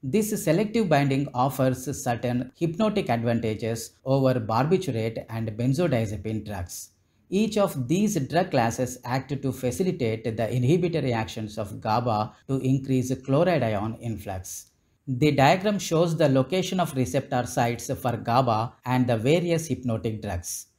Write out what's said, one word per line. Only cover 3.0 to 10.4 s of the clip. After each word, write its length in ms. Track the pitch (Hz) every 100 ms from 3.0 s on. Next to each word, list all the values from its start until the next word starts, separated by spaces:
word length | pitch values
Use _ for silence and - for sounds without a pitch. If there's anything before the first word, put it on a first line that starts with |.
| 180
advantages 800 | 117 117 117 113 107 113 113 - _
over 300 | - 135 135
barbiturate 920 | 127 107 110 139 185 185 113 110 113 -
and 180 | 113 113
benzodiazepine 960 | 107 120 139 175 127 110 107 110 110 107
drugs. 440 | 101 90 - - _ _ _ _
Each 280 | 190 220 214
of 300 | 196 143 120
these 320 | 170 208 202 131
drug 240 | 156 185
classes 480 | 139 117 117 127 -
act 380 | 123 127 127 135
to 100 | 135
facilitate 840 | - 127 120 185 165 117 113 120
the 160 | 110